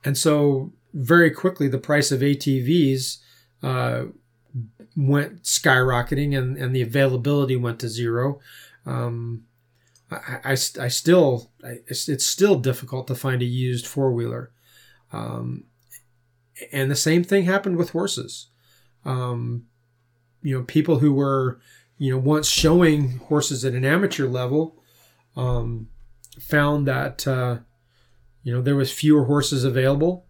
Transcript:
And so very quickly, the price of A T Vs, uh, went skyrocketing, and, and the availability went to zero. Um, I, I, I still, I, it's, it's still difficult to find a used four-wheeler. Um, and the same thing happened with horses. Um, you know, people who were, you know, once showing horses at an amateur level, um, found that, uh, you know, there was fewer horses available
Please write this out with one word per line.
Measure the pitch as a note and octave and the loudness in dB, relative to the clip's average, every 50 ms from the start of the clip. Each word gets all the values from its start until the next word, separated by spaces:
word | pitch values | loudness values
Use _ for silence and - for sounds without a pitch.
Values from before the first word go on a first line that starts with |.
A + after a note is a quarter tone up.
| _ | _
And | C#3+ C#3 - | -2 -2 0
so | - D#3+ D3+ D3 D3 C#3+ C#3 C3 C#3 - - _ _ _ - | 2 2 4 4 4 2 2 0 -2 -6 -12 _ _ _ -8
very | D3+ C3 A2+ E3 F3 E3+ D#3+ | -8 0 4 6 6 6 4
quickly, | - - - F#3 F3+ - D3 C#3 | 2 0 -4 -4 -2 0 -2 -2
the | B2 C3 | -2 -2
price | - - D3+ D3 C3+ - | -2 0 0 0 2 2
of | C#3+ B2+ C3 | 0 0 2
A | C#3+ C#3+ | 0 0
T | C#3 - C#3+ C3+ C3 | 0 0 -2 -2 0
Vs, | B2 B2 D#3+ F3 D#3 C3+ C3+ C3 B2+ - - - _ _ _ _ _ _ _ _ | 2 2 4 4 4 4 2 0 -4 -8 -10 -12 _ _ _ _ _ _ _ _
uh, | - C3+ C3 B2+ B2 B2 B2 A#2+ B2 - - - _ _ _ _ _ _ _ B2+ A#2 G#2+ _ _ - _ _ | -6 -4 -2 -2 -2 -2 -2 -4 -6 -8 -12 -20 _ _ _ _ _ _ _ -10 -10 -10 _ _ -20 _ _
went | D#3+ C#3 C3+ C#3+ C#3+ C#3+ D3+ - - _ | -2 2 2 2 2 0 -2 -8 -12 _
skyrocketing, | - - - - E3 C3+ B2+ B2+ C3 B2+ C3+ D3+ - D3+ C3+ C#3+ C#3+ C#3 C3+ | -4 -4 0 2 4 4 4 4 2 2 0 0 -2 -2 -2 -2 0 0 -2
and, | B2+ B2+ C3+ D3 | -2 -2 -4 -4
and | C3+ B2 C3 | -4 -2 -2
the | C3 | -2
availability | B2 A2+ A2+ C#3+ C#3 C#3 B2+ B2+ A#2 C#3 D3 C#3+ C#3+ B2+ C3 B2 | -2 0 2 2 2 2 2 0 0 0 0 2 2 0 0 -2
went | B2 A#2+ A#2 A2+ | -2 -4 -4 -6
to | - A#2 | -8 -8
zero. | A2 A2+ A#2+ A#2 A2+ A#2+ B2 C#3 C#3+ C#3 _ - - - - - _ _ _ | -6 -4 -4 -2 -2 -2 -2 -2 -4 -6 _ -20 -20 -20 -20 -20 _ _ _
Um, | - C3 B2 A#2+ A#2+ A#2 A#2 A#2 A#2 A#2 A2+ - _ _ _ _ _ _ _ _ _ _ _ _ _ | -8 -6 -6 -6 -6 -6 -8 -8 -8 -10 -10 -12 _ _ _ _ _ _ _ _ _ _ _ _ _
I, | - - - - B2+ A#2+ - | -14 -14 -10 -10 -12 -10 -2
I, | C3 | -2
I | C3+ B2+ - - - - - B2 | -2 0 -2 -4 -6 -6 -6 -4
still, | B2 - - D#3+ F3 F3+ E3 C#3+ B2+ A#2 - _ _ _ - | -4 -2 2 4 6 6 6 4 2 -2 -6 _ _ _ -16
I, | B2 B2 A2+ _ - | -14 -14 -14 _ -10
it's, | B2+ - - - | -8 -8 -4 -4
it's | D3 C3 - | -4 -2 -2
still | - - - F#3 G#3 G3 | -2 0 2 4 4 4
difficult | C#3 B2 C3+ B2+ - - B2 - B2+ B2 - | 2 2 -2 -2 -4 -6 -10 -10 -10 -8 -8
to | C3 | -8
find | B2 - C3+ B2+ B2 | -6 -4 -2 -2 -2
a | B2 | -2
used | B2 B2 B2+ B2+ B2+ B2 A#2+ A#2+ | -2 -2 -2 -2 -2 -4 -4 -6
four-wheeler. | - - C#3 C#3 C3+ B2 A#2 A#2 A#2 A#2 A#2+ B2 - _ _ _ _ _ _ _ _ _ _ _ _ | -8 -4 -2 0 0 0 0 -2 -4 -6 -8 -10 -14 _ _ _ _ _ _ _ _ _ _ _ _
Um, | - - A1+ A#1 - A#1 A#1 B1 - - - _ _ _ _ _ - - _ _ _ _ _ _ _ _ _ _ _ - - - | -10 -10 -8 -8 -8 -8 -8 -8 -8 -10 -12 _ _ _ _ _ -20 -20 _ _ _ _ _ _ _ _ _ _ _ -20 -20 -10
and | - C#3+ C3+ C3 | -4 -2 -2 0
the | C#3+ | 0
same | - - D#3+ D#3+ F3 F3 | 0 2 2 4 2 2
thing | F3 G3 G3 F#3 | 4 2 2 2
happened | F3 F#3 G3 G3 G3 F3+ | 2 0 0 0 -2 -2
with | E3 F3 F3 | -2 -2 -2
horses. | - E3 F#3 G3 - - - - - - - _ _ _ _ _ _ _ _ _ _ _ _ | -2 -4 -4 -4 -6 -6 -8 -12 -14 -16 -18 _ _ _ _ _ _ _ _ _ _ _ _
Um, | C#3 C3 B2+ B2+ B2 B2 A#2+ A#2+ A#2+ A#2+ A#2+ - _ _ _ _ _ _ _ _ _ _ _ _ _ _ _ | -6 -6 -4 -4 -4 -6 -6 -6 -6 -6 -8 -10 _ _ _ _ _ _ _ _ _ _ _ _ _ _ _
you | _ D#3 C3 C3 | _ -4 -4 -4
know, | B2 | -6
people | - - D#3 D3+ E3+ D#3+ C3+ | -2 0 0 2 2 2 4
who | C3 D3+ C#3+ | 4 4 4
were, | C3+ C#3 C#3 C#3 C3+ C3 B2+ B2 - _ _ - - _ _ _ _ | 4 2 2 2 0 0 -2 -4 -6 _ _ -20 -20 _ _ _ _
you | C#3+ C3+ | -2 -2
know, | C3 C3 | -2 0
once | B2+ C#3 D3+ D3+ D3+ - | 2 2 2 2 2 0
showing | - - - D#3+ D#3 F3 F3+ E3 D#3 D3 C#3+ C3 B2 B2+ | 0 2 4 4 6 6 6 6 4 4 2 -2 -2 -6
horses | - - D#3 D3 D3 - C#3+ B2 A#2+ | -4 0 0 0 0 0 -4 -4 -4
at | C3+ A#2+ | -2 -2
an | B2 B2+ | 0 0
amateur | C3+ D3+ F3 G3+ G3 - - C#3 B2+ | 2 2 2 2 0 0 -2 -2 -2
level, | B2 B2+ B2+ B2 C3+ D3+ D#3+ D#3+ - _ _ _ _ _ _ _ _ _ _ _ _ | -2 -2 -4 0 0 0 -2 -2 -6 _ _ _ _ _ _ _ _ _ _ _ _
um, | - B2 B2+ B2 A#2+ A#2 A#2 A#2 A2+ A2 A2+ - - - - - _ _ - - - | -4 -2 -2 0 -2 -2 -4 -6 -8 -10 -14 -20 -20 -20 -20 -20 _ _ -20 -20 -20
found | - - - D3+ D3 D3 D3 D3 C#3+ C3+ | -8 0 2 2 2 4 2 0 0 0
that, | C3 C3 C3+ C#3 B2+ - - C#3 | -2 -2 -4 -6 -6 -6 -4 -2
uh, | C3 B2+ B2+ B2 A#2+ A#2+ - _ _ _ _ _ _ _ _ _ _ _ _ _ _ _ _ | -2 -2 -2 -2 -4 -6 -8 _ _ _ _ _ _ _ _ _ _ _ _ _ _ _ _
you | B2 A#2+ | -4 -2
know, | B2 | -2
there | B2+ C3+ C#3+ | 0 0 2
was | C#3 C3+ C3 - | 2 0 -2 -4
fewer | - - D3+ D3+ D3 C#3 | 0 4 6 6 6 6
horses | A#2+ D3 D3 C#3+ - D3 C3 B2 | 4 2 0 0 0 -2 0 0
available | C3+ A#2+ B2+ C3 C3+ C#3 C#3+ D#3 E3+ F3+ F3+ _ _ | 0 0 2 2 2 2 2 2 0 -2 -4 _ _